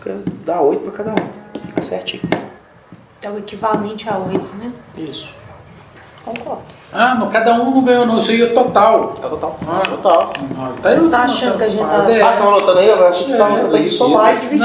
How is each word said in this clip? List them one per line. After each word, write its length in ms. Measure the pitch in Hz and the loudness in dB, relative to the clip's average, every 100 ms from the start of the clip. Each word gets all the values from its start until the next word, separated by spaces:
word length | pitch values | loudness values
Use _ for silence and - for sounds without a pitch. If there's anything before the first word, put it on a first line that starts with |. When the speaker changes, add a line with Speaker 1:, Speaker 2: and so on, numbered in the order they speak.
Speaker 1:
que 60 | - 95 196 185 | -12 -10 -10 -10
dá 160 | - 175 | -6 0
oito 220 | 143 - | 0 0
pra 100 | - | -6
cada 200 | - 214 | -10 -4
um. 140 | 208 147 - - - - | -4 -6 -12 -18 -16 -10
Fica 160 | - | -8
certinho. 400 | - - - - - - - - _ _ _ - - _ | -6 -8 -10 -10 -6 -6 -6 -18 _ _ _ -20 -20 _
Speaker 2:
É 40 | 208 | -12
o 80 | 208 | -10
equivalente 680 | 202 202 226 214 208 214 226 | -12 -6 -2 -2 -4 -8 -6
a 80 | 196 | -6
oito, 360 | 180 190 - 196 | -4 -6 -6 -12
né? 140 | 233 247 - - | -14 -14 -18 -14
Speaker 1:
Isso. 320 | 156 127 - - - - - - - - - - | -12 -12 -16 -20 -20 -20 -20 -20 -20 -20 -20 -18
Speaker 2:
Concordo. 380 | - 233 - 254 - - - | -12 -12 -10 -12 -14 -20 -14
Speaker 3:
Ah, 220 | - 240 247 | 0 0 2
não, 120 | 190 | 0
cada 240 | 220 226 | 0 2
um 160 | 233 254 | 2 2
não 100 | 269 | 2
ganhou 220 | 254 247 233 | 4 2 2
não, 100 | 226 | 0
isso 120 | 214 | 2
aí 120 | 226 | 2
é 40 | 233 | 2
total. 680 | 226 190 - 214 226 - - | 2 2 4 4 4 0 -8
Speaker 4:
É 40 | 131 | -10
o 40 | |
total. 280 | - 160 - 151 | -8 -8 -8 -6
Speaker 3:
Ah, 160 | 180 190 | -4 -4
Speaker 1:
Total. 440 | - 202 170 190 | -2 2 2 2
Speaker 3:
senhora. 400 | - - - 262 - | -6 -8 -8 -8 -2
Tá 80 | 185 | 2
aí 60 | 277 | 4
Speaker 2:
Você 40 | |
Speaker 3:
eu 60 | 330 | 4
Speaker 2:
tá 80 | 254 | 4
Speaker 3:
tô 60 | |
Speaker 2:
achando 320 | 247 254 247 196 | 2 0 -2 0
que 60 | |
a 40 | 220 | -2
gente 120 | 208 | -2
Speaker 3:
anotando 240 | 214 208 202 | 0 2 4
Speaker 2:
tá 60 | |
Speaker 3:
essa 60 | 226 | 4
parada, 0 | |
é. 40 | |
Speaker 1:
Ah, 100 | 208 | 4
você 60 | 226 | 4
tá 100 | 202 | 4
anotando 300 | 202 190 180 | 4 4 4
aí? 100 | 202 | 6
Eu 180 | 214 180 | 6 4
achei 180 | 180 - | 2 -2
que 40 | |
você 60 | 247 | 2
tava 120 | 208 | 2
Speaker 3:
É, 40 | |
Speaker 1:
anotando 220 | 208 - 151 | 2 0 0
aí, 100 | 156 | 0
Speaker 3:
isso. 120 | - | 0
Speaker 1:
somar 360 | 139 - - - | 2 4 4 2
e 40 | |
dividir, 180 | 247 294 | 0 0